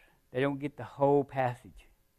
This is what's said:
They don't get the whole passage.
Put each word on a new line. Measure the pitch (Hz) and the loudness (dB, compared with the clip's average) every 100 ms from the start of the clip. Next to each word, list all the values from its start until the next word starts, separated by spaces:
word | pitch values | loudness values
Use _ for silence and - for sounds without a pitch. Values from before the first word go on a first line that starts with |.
| _ _ _ | _ _ _
They | 127 | -2
don't | 139 139 | -2 -2
get | 143 - | -8 -10
the | |
whole | 117 - 139 143 | -12 0 2 4
passage. | 139 135 127 120 95 - - _ _ | 2 -2 -2 -2 -12 -20 -20 _ _